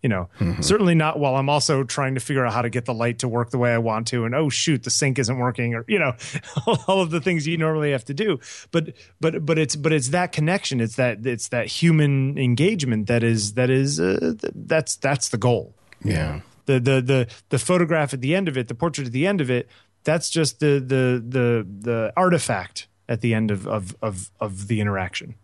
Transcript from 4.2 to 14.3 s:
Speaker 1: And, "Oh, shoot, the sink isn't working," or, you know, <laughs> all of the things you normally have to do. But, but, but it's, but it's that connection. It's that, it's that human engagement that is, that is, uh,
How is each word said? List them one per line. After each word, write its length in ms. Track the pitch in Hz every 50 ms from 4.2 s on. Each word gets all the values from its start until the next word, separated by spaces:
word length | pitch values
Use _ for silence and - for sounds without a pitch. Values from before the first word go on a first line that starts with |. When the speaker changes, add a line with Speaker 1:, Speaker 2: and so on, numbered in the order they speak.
| 113
Speaker 1:
And, 100 | 117 120
"Oh, 140 | 139 160 147
shoot, 340 | 120 - - - 156 123 -
the 80 | -
sink 260 | - - 151 139 131
isn't 220 | 139 127 104 131 131
working," 380 | 120 127 117 - 120 117 117
or, 80 | 113 110
you 100 | - 208 196
know, 160 | 165 135 - - - - - - - - - - -
<laughs> 0 | - 220 143 - -
all 120 | 190 190
of 100 | 185 165 160
the 80 | 170
things 260 | - 190 180 165 143
you 100 | 156 170
normally 360 | 165 160 160 156 156 151 147 139
have 120 | 139 -
to 80 | - 143
do. 260 | 139 214 214 165 123 - - - - - _ -
But, 220 | 170 160 - - _ - - _ _
but, 260 | - 160 156 165 160
but 120 | 147 165 156
it's, 180 | 160 131 131
but 160 | 147 139 160 156
it's 160 | 156 127 123
that 240 | 143 180 180 180 -
connection. 480 | - 151 156 180 202 - - 143 123
It's 160 | 113 110 -
that, 280 | - 131 123 113 101 113
it's 260 | 131 120 113 - -
that 180 | - 120 113 85
human 680 | - - 165 170 160 156 151 143 139 135 135 135 143
engagement 720 | 147 135 123 120 117 151 190 226 185 151 127 113 107 107
that 160 | 104 120 120 113
is, 320 | 117 113 110 101 101 104
that 160 | 123 127 127
is, 300 | 131 131 135 139 143 80
uh, 340 | 85 92 - - - -